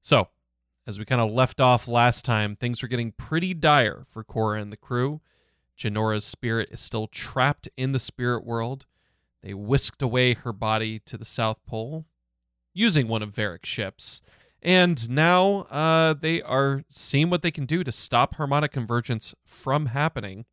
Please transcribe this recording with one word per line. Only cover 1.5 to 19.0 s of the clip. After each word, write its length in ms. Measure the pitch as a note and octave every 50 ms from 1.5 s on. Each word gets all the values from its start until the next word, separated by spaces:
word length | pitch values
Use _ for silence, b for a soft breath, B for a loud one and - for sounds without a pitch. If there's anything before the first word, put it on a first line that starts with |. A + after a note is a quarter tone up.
| - -
off 280 | C3 B2 B2+ A2+ - -
last 360 | A#2 A#2+ A#2+ B2 A#2 - -
time, 320 | - A#2+ G#2+ G#2+ G#2 G#2
things 260 | - - A#2+ A#2+ - -
were 60 | A2+
getting 240 | B2 A#2+ A#2 A2+ -
pretty 420 | - - - D#3 E3 F3 F#3 F#3
dire 500 | D#3+ C#3+ D#3 D3 C#3+ A#2+ G#2 - - -
for 180 | _ - A2+ A2
Korra 360 | _ - A#2 A2 G#2+ G#2 G#2+
and 120 | G#2 G#2 G#2
the 40 |
crew. 440 | - _ - B2 A#2+ B2 C#3 D3+ D#3 _ _ _ _ _ _ _ _ _ _ _
Janora's 480 | - - A2+ G#2 G#2+ A2 A2 G#2+ G#2+ -
spirit 440 | - - _ - A#2 A2+ A#2 G#2 - -
is 80 | -
still 260 | - - - A2+ A2
trapped 640 | - - - - - - B2+ B2+ C#3 C#3+ _ - - _
in 160 | - C3 C3 C3+
the 60 | C3
spirit 460 | - - - - B2 B2 B2 A2+ -
world. 420 | - A#2 A#2 A2+ A#2 C3+ C3+ - _ _ _ _ _ _ _ _ _ _ _ -
They 120 | G2 G2+
whisked 480 | G2 G#2 G#2 C3+ C#3 - - - _ C#3
away 320 | B2 A2 B2+ B2+ B2+ A#2+
her 180 | - - A#2+ G#2+
body 460 | G2 A2+ G#2+ A2 A2 A2 A2 A2 A2
to 160 | _ - -
the 80 | A2 A#2
South 400 | - - - A#2 A2 A2 - _
Pole, 420 | - - A2 A2 B2 D#3 D#3+ D#3+ _ _ _ _ _ _ _ _ _ _ _ _ _ _
using 320 | F3 A3 A#3+ F3 D#3 B2+
one 160 | A2 A2+ A2 G#2+
of 120 | G#2 G2
Varric's 340 | - G#2+ G2+ E2+ E2+ - -
ships. 520 | - - G#2+ F#2+ - - - - - - b b b b b b b b
And 480 | b E3+ F3+ F#3 F3+ F3+ E3+ B2+ A2+ A#2
now, 520 | B2 C#3+ D#3 E3+ F3+ F3+ F#3 G3 G3+ G3 F#3 -
uh, 440 | - D3 D#3 D#3+ D#3+ D#3+ D#3+ D#3+ D#3
they 280 | C#3+ D3+ D#3 E3 E3+ -
are 420 | - - C3+ C#3 C#3 C#3 C3+ - _
seeing 420 | - - - - - C#3 D3+ E3+
what 120 | F3 F3 -
they 100 | - -
can 140 | - C#3
do 180 | A#2 D#3 F3+ F3+
to 80 | - A2
stop 420 | - - - - A#2 B2+ C#3 -
harmonic 380 | - D#3 C#3 C#3+ D3 D3 D3 -
convergence 640 | C#3 A#2 G#2+ A#2+ A#2+